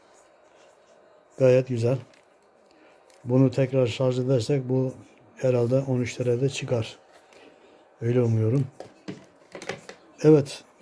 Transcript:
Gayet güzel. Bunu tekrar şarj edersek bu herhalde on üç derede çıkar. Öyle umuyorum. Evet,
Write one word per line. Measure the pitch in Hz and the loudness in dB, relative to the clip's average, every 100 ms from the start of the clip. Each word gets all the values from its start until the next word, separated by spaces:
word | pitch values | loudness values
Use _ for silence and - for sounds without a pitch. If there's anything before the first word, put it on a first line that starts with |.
| _ - _ _ _ _ - _ _ - - _ _ - | _ -20 _ _ _ _ -20 _ _ -20 -20 _ _ 2
Gayet | 131 127 131 | 4 4 2
güzel. | 120 117 127 - - _ _ _ _ _ _ - _ _ - | -2 0 -2 -6 -20 _ _ _ _ _ _ -20 _ _ -16
Bunu | 120 127 135 | -2 2 2
tekrar | 123 131 135 123 | 2 -2 0 -2
şarj | 110 127 127 | 0 -2 -2
edersek | 127 135 110 143 123 | 0 -2 0 -4 -2
bu | 131 131 127 - - - - | -2 -2 -6 -18 -20 -20 -6
herhalde | 131 123 120 131 | -2 0 2 0
on | 135 127 | 0 -2
üç | 123 - | -4 -4
derede | 123 120 135 | -2 0 -2
çıkar. | 135 135 123 113 - _ - _ - - - - - _ _ | -4 -4 -4 -4 -10 _ -20 _ -20 -20 -20 -20 -20 _ _
Öyle | 117 123 | -2 0
umuyorum. | 120 113 110 135 139 - - - - - - _ _ - - - - - - - | 2 2 0 0 -2 -8 -20 -18 -16 -16 -20 _ _ -16 -14 -14 -18 -20 -20 0
Evet, | 151 156 143 - - _ | 6 6 4 -8 -18 _